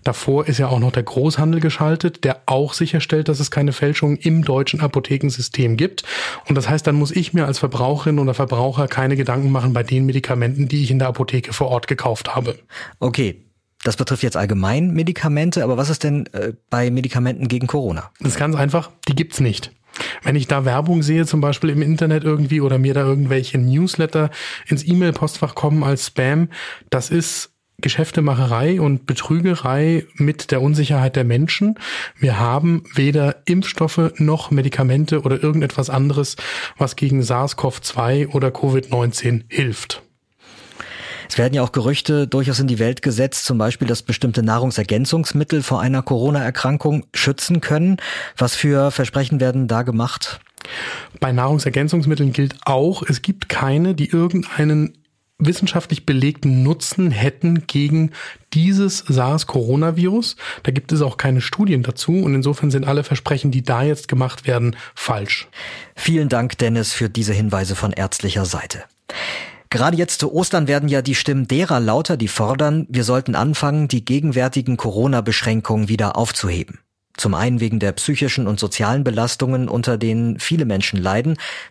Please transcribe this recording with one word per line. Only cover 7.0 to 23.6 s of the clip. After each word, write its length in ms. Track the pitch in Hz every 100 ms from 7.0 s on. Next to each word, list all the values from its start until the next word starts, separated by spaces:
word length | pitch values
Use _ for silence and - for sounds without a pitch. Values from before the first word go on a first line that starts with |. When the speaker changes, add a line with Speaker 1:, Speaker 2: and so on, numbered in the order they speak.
| 143
Speaker 1:
ich 200 | 185 160
mir 140 | 175 143
als 140 | 131
Verbraucherin 580 | 135 120 127 147 160 147
oder 160 | 135
Verbraucher 540 | 123 135 120 131 127 139
keine 280 | - 131 139
Gedanken 360 | 131 127 139
machen 200 | 131 127
bei 120 | 120
den 200 | 117 131
Medikamenten, 640 | 135 131 - 123 120 139 135
die 140 | 147
ich 80 | 131
in 80 | 135
der 100 | 131
Apotheke 440 | 123 127 127 -
vor 160 | - 131
Ort 180 | 123 -
gekauft 480 | 135 123 110 -
habe. 240 | - 117 - _ - - -
Speaker 2:
Okay. 420 | 123 117 107 80 _ _ _ _
Das 120 | 117 -
betrifft 260 | - 131
jetzt 140 | 123 80
allgemein 560 | 101 101 95 135 180
Medikamente, 680 | 160 165 170 160 147 165 170
aber 140 | 123 123
was 140 | 139
ist 140 | 151
denn, 220 | 151 147 -
äh, 220 | 98 104 113 _
bei 200 | 120 123
Medikamenten 580 | 127 131 123 123 127 131
gegen 180 | 123 123
Corona? 440 | 147 117 80 - _
Speaker 1:
Das 140 | 135
ist 60 | -
ganz 180 | 147 151
einfach, 340 | 139 170 156 _ -
die 60 |
gibt's 260 | 139 170 -
nicht. 320 | 127 101 - _ _ - - -
Wenn 140 | - 143
ich 120 | 123
da 160 | 139
Werbung 380 | 131 127 160 175
sehe, 240 | 147 160 160
zum 160 | 156
Beispiel 260 | 147 139 160
im 140 | 147
Internet 420 | 147 160 160 156
irgendwie, 380 | 156 151 143 151
oder 160 | 139 131
mir 160 | 135
da 80 | 139
irgendwelche 560 | 135 139 135 131 127
Newsletter 720 | 135